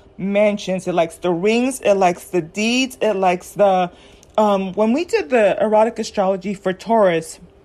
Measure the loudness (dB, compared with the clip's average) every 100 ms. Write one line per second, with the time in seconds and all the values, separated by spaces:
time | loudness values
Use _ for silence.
0 | -18 -8 -2 0 2 0 -4 -6 -4 -2
1 | -2 -2 -2 0 0 0 0 -2 0 2
2 | 2 0 -4 -6 -4 -4 -2 0 -2 -2
3 | -2 0 0 0 -6 0 2 2 -2 -6
4 | -20 -20 -8 0 2 2 -2 -2 0 0
5 | 0 -2 0 2 2 2 2 2 2 0
6 | -8 -2 -2 -2 -4 -6 -4 -6 0 4
7 | 4 2 -4 -16 -20 -20